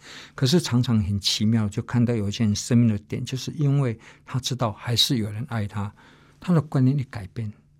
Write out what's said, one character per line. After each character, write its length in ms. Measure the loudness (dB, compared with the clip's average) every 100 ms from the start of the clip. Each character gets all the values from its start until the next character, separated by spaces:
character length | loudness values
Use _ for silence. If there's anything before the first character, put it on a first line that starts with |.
| -20 -20 -18 -2
可 100 | 2
是 140 | 2
常 220 | 2 0
常 200 | 2 2
很 180 | 2 -2
奇 240 | -2 0
妙， 240 | 2 2 0
就 140 | -4
看 220 | -2 2 2
到 80 |
有 160 | 2 -2
一 20 |
些 140 | 0 0
人 100 | 0
生 220 | 2 4
命 100 | 4
的 120 | 2
点， 260 | -4 -8 -6
就 100 | -8
是 140 | -8
因 260 | -2 2 2
为 200 | 0 -4 -12 -20
他 160 | -8 -6
知 160 | -4 -2
道 160 | -4
还 220 | -4 -2 0
是 220 | 2 0
有 140 | -2
人 120 | -6 -6
爱 180 | -4 -4
他， 240 | -6 -8 -10 -20 -20 -20 _
他 140 | 0
的 80 | 2
观 240 | 2 2 2
念 100 | 2
一 80 | -2
改 200 | -8 -10
变， 180 | -8 -8 -10 _